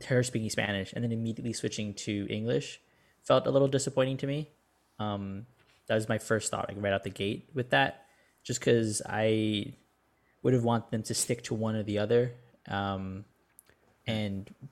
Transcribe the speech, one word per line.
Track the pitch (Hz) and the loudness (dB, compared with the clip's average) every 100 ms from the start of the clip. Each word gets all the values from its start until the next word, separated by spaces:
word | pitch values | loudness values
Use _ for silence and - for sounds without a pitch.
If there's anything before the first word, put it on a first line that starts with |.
| - | 0
her | 127 | 2
speaking | 123 117 110 | 2 0 -2
Spanish | - 104 98 95 | -2 0 -2 -4
and | - | -2
then | 120 | -2
immediately | 113 113 110 117 | 0 -2 -4 -4
switching | 110 110 - 107 | -4 -4 -4 -6
to | 98 - 104 98 | -6 -4 -2 -2
English | 107 113 135 139 - _ _ _ _ | -2 0 0 -2 -12 _ _ _ _
felt | - 131 131 | 4 4 6
a | |
little | 135 139 | 4 4
disappointing | 135 135 135 131 135 | 4 0 2 0 0
to | 139 | -4
me. | 143 151 _ _ _ _ - | -4 -6 _ _ _ _ -8
Um, | 107 101 98 98 117 _ _ _ - | -4 -4 -6 -8 -12 _ _ _ -2
that | |
was | 113 110 | 0 0
my | 107 | -4
first | - 110 - | 0 0 0
thought, | 101 - | -4 -6
like, | 98 | -2
right | 101 | 0
out | 98 | 0
the | 98 | -2
gate | 98 98 117 - | -4 -4 -4 -6
with | 135 123 | -6 0
that, | 139 135 - - _ _ _ | 2 2 -2 -18 _ _ _
just | - 123 | -6 -2
'cause | - 120 110 107 - | 4 4 4 -2 -4
I | 104 110 110 110 107 - - _ _ _ _ _ _ | 0 2 2 2 0 -4 -10 _ _ _ _ _ _
would | 123 | 2
have | 127 | 4
wanted | 117 117 - | 4 2 0
them | 113 | -6
to | 110 | -2
stick | - - 120 | -2 -2 -2
to | - | -2
one | 110 110 110 | -2 0 -2
or | |
the | 104 101 | 0 0
other, | 107 120 123 123 - _ - | 4 4 4 -2 -20 _ -6
um, | 98 98 95 95 95 107 _ _ _ _ _ _ _ - | -2 -2 -2 -4 -8 -12 _ _ _ _ _ _ _ -4
and | 110 104 98 98 - 135 | -2 -2 -4 -8 -16 -18